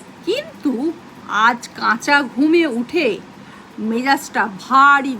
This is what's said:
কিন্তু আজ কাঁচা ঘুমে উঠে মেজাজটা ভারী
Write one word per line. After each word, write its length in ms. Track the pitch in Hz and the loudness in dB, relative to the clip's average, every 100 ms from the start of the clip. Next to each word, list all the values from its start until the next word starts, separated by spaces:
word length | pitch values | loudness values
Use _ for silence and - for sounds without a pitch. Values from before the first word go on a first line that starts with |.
| - - | -20 -10
কিন্তু 680 | 339 508 640 - 294 220 320 - - - - | -4 -4 -6 -6 -4 -2 -4 -6 -14 -18 -6
আজ 420 | 202 226 240 - | 0 0 0 -8
কাঁচা 480 | - 208 220 285 285 240 | -4 -2 0 2 2 0
ঘুমে 320 | 240 311 339 311 | 0 2 4 2
উঠে 520 | 233 240 339 254 180 - - - - - - | -2 -4 0 0 -2 -10 -20 -20 -20 -18 -8
মেজাজটা 680 | 214 233 262 277 - 240 196 190 | -4 -2 0 -2 -2 -4 -4 -6
ভারী 560 | - 269 277 285 269 | 0 4 6 4 0